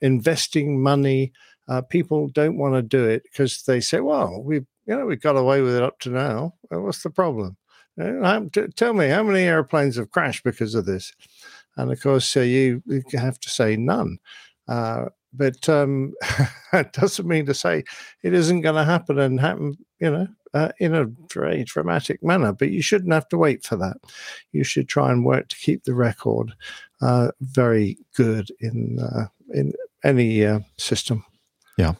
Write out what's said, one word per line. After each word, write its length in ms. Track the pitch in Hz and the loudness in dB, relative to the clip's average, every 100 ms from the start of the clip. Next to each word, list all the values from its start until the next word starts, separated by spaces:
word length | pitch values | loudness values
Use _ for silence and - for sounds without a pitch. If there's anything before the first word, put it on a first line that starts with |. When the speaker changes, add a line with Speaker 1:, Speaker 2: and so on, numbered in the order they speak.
Speaker 1:
investing 800 | 139 127 117 151 - 156 143 139 | 2 2 2 0 -2 -2 0 0
money. 500 | 139 143 139 135 131 - _ _ - | 2 4 4 2 0 -6 _ _ -6
Uh, 120 | 127 | -6
people 460 | 127 175 160 151 143 | -2 -2 0 -2 -2
don't 300 | 143 156 160 | 0 0 0
wanna 240 | 139 131 | 0 0
do 240 | 113 135 113 | 2 2 2
it 180 | 113 - | 0 -4
'cause 300 | - 135 - - | -2 -2 0 0
they 140 | 123 | 0
say, 220 | - 170 | 0 0
"Well, 420 | 277 285 120 95 | 0 0 0 -4
we've, 220 | 135 151 131 _ - | -4 -4 -4 _ -6
you 80 | 247 | -4
know, 100 | 247 | -4
we've 160 | 135 | -2
got 160 | 151 135 | 2 4
away 240 | 127 139 | 4 4
with 140 | 127 123 | 2 2
it 80 | |
up 160 | 127 - | 0 -2
to 100 | 127 | -6
now. 440 | 127 143 110 165 - - | -4 -2 -2 -6 -10 -8
Well, 120 | 165 | -6
what's 200 | 196 - | -6 -6
the 80 | 175 | -4
problem? 480 | 165 175 117 95 95 _ _ _ - | 0 0 -2 -6 -10 _ _ _ -8
You 60 | |
know, 200 | 175 262 | -6 0
how, 160 | 185 214 185 | 2 2 0
t-, 160 | 208 214 - | -2 -2 0
tell 180 | 240 | 0
me, 140 | 214 143 | 2 2
how 160 | 175 | 2
many 200 | 220 190 | 2 2
airplanes 520 | 180 160 147 156 143 120 | 4 2 2 0 0 -2
have 160 | 104 | -2
crashed 320 | - 147 - | -2 -2 -2
because 320 | 127 - 110 113 | -4 -2 -2 0
of 100 | 92 | 0
this?" 280 | 95 - - _ _ - - _ - | -2 -6 -18 _ _ -20 -20 _ -6
And 140 | 127 | -4
of 80 | 127 | -2
course, 340 | 139 131 - 139 | 2 2 2 2
uh, 60 | |
you, 420 | 123 131 131 123 - | 2 4 2 0 -4
you 180 | 139 127 131 | -6 -4 -2
have 220 | 127 127 | -2 -4
to 100 | - | -8
say 280 | - 110 107 | -2 0 2
none. 420 | 123 226 - 90 - - - _ - | 0 -2 -2 -8 -16 -20 -20 _ -8
Uh, 380 | 120 113 117 123 - _ | -4 -4 -4 -8 -12 _
but, 340 | 127 139 127 - | -2 -2 0 0
um, 440 | 147 139 139 135 - - - | 2 2 0 -4 -6 -4 0
<laughs> 300 | 131 - - | 0 -2 -2
it 180 | 185 135 | 0 0
doesn't 360 | - 196 - 170 | 0 -2 0 -2
mean 180 | 165 139 | -2 0
to 80 | |
say 320 | 135 175 156 - - - - | -2 0 -2 -4 -14 -20 -8
it 120 | 180 | 0
isn't 280 | 180 165 180 | 2 4 2
gonna 220 | 160 156 | 2 2
happen 340 | 151 175 170 139 | 2 2 0 0
and 220 | 135 131 | 2 2
happen, 380 | 156 - 147 143 _ _ | 0 0 -6 -8 _ _
you 120 | 165 | -2
know, 160 | 151 190 - - | -2 -4 -8 -6
uh, 160 | 143 156 - | -2 -2 0
in 160 | 170 | 0
a 120 | 160 113 117 - | 0 -2 -6 -12
very 300 | - 78 85 | -4 -2 -2
dramatic 580 | 123 - 85 85 - - | -4 -4 -2 -2 -2 -4
manner. 320 | 160 185 113 | 0 2 2
But 160 | 98 139 | 0 -2
you 140 | 185 | 0
shouldn't 300 | - 208 180 | 0 0 2
have 140 | 156 - | 0 0
to 80 | 170 | 2
wait 260 | 160 120 | 2 0
for 140 | - 104 | -4 -4
that. 200 | 92 - - - - - - | -4 -6 -14 -20 -18 -18 -6
You 120 | 151 | -4
should 240 | 135 147 131 | -2 -2 -2
try 240 | 143 135 | 0 2
and 140 | 123 127 | 2 2
work 220 | 131 - | 0 -2
to 100 | - | -6
keep 280 | - - - | -2 -2 -2
the 100 | 123 | 0
record, 580 | 117 - - 113 113 - - - - _ | 0 0 -2 -2 -2 -8 -18 -18 -20 _
uh, 300 | 127 123 120 - | 2 2 2 -2
very 560 | 131 131 123 110 101 - - | -4 0 2 2 2 -4 -6
good 380 | - 117 110 101 - | 0 2 0 -6 -8
in, 400 | 113 117 117 120 | -6 -4 -4 -4
uh, 280 | 120 - 113 _ 262 | -4 -4 -6 _ -6
in 220 | 143 - - 508 _ | -2 -2 -4 -12 _
any, 420 | 143 131 117 110 107 | 2 2 2 4 2
uh, 140 | 107 - - | 2 -4 -10
system. 480 | - 110 - 110 - _ _ _ _ - | -4 -4 -2 -4 -6 _ _ _ _ -2
Speaker 2:
Yeah. 180 | 82 | 0